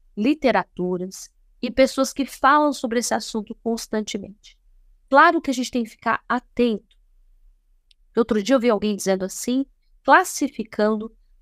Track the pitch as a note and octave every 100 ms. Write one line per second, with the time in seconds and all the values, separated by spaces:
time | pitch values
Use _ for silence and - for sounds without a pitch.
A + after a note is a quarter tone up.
0 | _ - A3+ D#4 B3+ G#3 - - F3+ F3+
1 | F#3 - - _ _ - B3 - C4 -
2 | C4 - C4 - C4+ D4 D4+ C4+ B3 A#3
3 | A3 A3+ - A3+ G#3 A3+ A3+ A#3 - G#3+
4 | G#3 G3+ G3 G3+ - _ _ _ _ _
5 | - C4+ E4 E4 C#4 B3+ B3 B3+ A3 -
6 | A#3 - - - - - A#3+ G#3 _ _
7 | _ _ _ _ - _ _ _ _ _
8 | _ - A#3 G#3+ G3+ C4+ A#3+ G3+ G#3+ G3
9 | F#3+ F#3+ F#3+ - - B3+ C#4 _ _ _
10 | - D#4 F#4 - C#4+ - - - G#3+ A3
11 | A3+ _ _ _